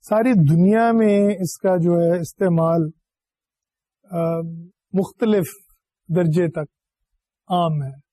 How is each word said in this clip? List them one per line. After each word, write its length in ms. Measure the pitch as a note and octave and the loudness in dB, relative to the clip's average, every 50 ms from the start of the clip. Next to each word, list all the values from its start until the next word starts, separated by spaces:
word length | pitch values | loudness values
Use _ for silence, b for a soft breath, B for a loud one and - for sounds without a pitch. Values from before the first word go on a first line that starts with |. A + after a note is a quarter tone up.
| _ - | _ -2
ساری 240 | G#3 A3 A3+ C4 B3+ | -2 0 2 2 2
دنیا 600 | G3 D#3+ C#3 D#3+ E3+ F3 F#3+ G#3 A3+ A#3 A#3 A3+ | 4 4 4 4 4 4 2 2 2 2 2 2
میں 360 | A3+ A3 G#3 G3+ G3+ G3+ G3+ | 2 2 2 2 2 2 0
اس 300 | G#3 F3+ F#3 D#3+ - - | 0 -2 -6 -8 -8 -4
کا 180 | - F#3+ F#3 | -2 0 0
جو 160 | F3+ E3 F3 E3+ | 2 0 0 0
ہے 280 | E3+ E3+ E3 F3 F3+ | 2 2 2 0 -2
استعمال، 600 | E3 - - _ G3 F#3 E3+ E3 E3 E3 E3 E3+ D#3+ D#3 D#3+ _ _ _ _ _ _ _ _ _ _ _ _ _ _ _ _ _ _ _ _ _ _ _ | -4 -10 -6 _ -2 0 0 0 0 0 0 0 -2 -4 -6 _ _ _ _ _ _ _ _ _ _ _ _ _ _ _ _ _ _ _ _ _ _ _
آ، 300 | F3+ E3+ E3 E3 E3 E3 E3 E3 E3 E3 E3+ F3+ _ _ _ _ - | -6 -4 -2 -2 -2 -4 -6 -8 -12 -14 -18 -20 _ _ _ _ -2
مختلف 520 | F#3 F#3+ - - _ B3 A3 G#3+ G3+ E3+ - - - _ _ _ _ _ _ _ _ _ _ | -2 -2 -2 -4 _ 0 0 2 0 0 -2 -8 -18 _ _ _ _ _ _ _ _ _ _
درجے 420 | D#3+ F3+ F3+ E3 D3+ F3 F3 E3 | -2 0 0 0 0 0 0 -2
تک 200 | - E3 D3+ - _ _ _ _ _ _ _ _ _ _ _ _ _ _ _ _ | -4 -8 -10 -10 _ _ _ _ _ _ _ _ _ _ _ _ _ _ _ _
عام 340 | F#3+ F3 F3 E3 D#3 D3 C#3 | -2 -2 0 -2 -2 -4 -6
ہے۔ 140 | C3+ C3+ C#3 _ _ | -8 -12 -18 _ _